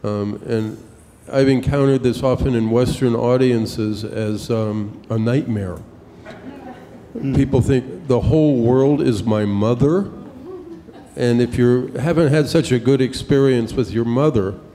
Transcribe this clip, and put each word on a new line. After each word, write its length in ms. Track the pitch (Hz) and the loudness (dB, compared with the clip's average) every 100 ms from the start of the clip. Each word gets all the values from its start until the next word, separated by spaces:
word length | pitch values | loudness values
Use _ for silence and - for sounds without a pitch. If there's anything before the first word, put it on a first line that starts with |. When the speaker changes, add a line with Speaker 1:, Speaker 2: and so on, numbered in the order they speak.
Speaker 1:
Um, 360 | 107 104 104 101 - | -4 -4 -4 -8 -4
and 320 | 113 110 - - - - - - | -4 -4 -10 -20 -20 -20 -20 -4
I've 180 | 135 135 | 2 2
encountered 560 | 131 - 143 139 135 | 2 0 2 2 2
this 180 | 123 110 | 0 0
often 320 | 135 127 139 | 0 0 0
in 160 | 117 113 | 0 2
Western 460 | 117 123 131 131 117 | 2 0 0 0 2
audiences 880 | 120 127 131 117 107 - 107 101 | 2 2 2 2 -2 -4 -4 -4
as, 460 | 104 - 107 107 - | -8 -6 -4 -6 -4
um, 520 | 117 107 107 104 - - | -2 -2 -4 -8 -12 -6
a 80 | 113 | -2
nightmare. 600 | 113 131 123 107 95 80 - - - - - - 262 277 - - - - - - | 0 0 0 -4 -4 -10 -16 -20 -20 -20 -20 -18 -18 -16 -18 -18 -20 -20 -16 -8
Speaker 2:
Mm. 180 | 135 | -2
Speaker 1:
People 260 | 131 139 139 | 0 2 2
think 460 | - 131 127 - - | 2 0 -2 -12 -2
the 140 | 120 | 0
whole 380 | 95 156 151 131 | 4 4 4 4
world 420 | 113 131 135 147 | 4 4 4 4
is 240 | 131 107 | 2 0
my 200 | 104 107 | 0 0
mother, 680 | 104 101 110 120 143 180 196 - - - - - - - - - - - | 0 2 2 2 2 2 -2 -12 -18 -18 -16 -16 -16 -18 -20 -20 -16 -2
and 260 | 120 120 | 0 2
if 160 | 120 123 | 0 2
you 300 | 123 123 123 - | 2 2 -2 -6
haven't 340 | 147 160 151 | -2 2 2
had 160 | 156 143 | 2 2
such 220 | 165 160 | 0 2
a 80 | 127 | 0
good 220 | 117 139 | 2 2
experience 720 | 127 - - 143 135 123 110 | 0 -4 0 2 4 2 0
with 180 | - 120 | -4 -2
your 140 | 110 | -2
mother 500 | 117 120 151 120 95 92 - | -2 2 2 2 -2 -6 -16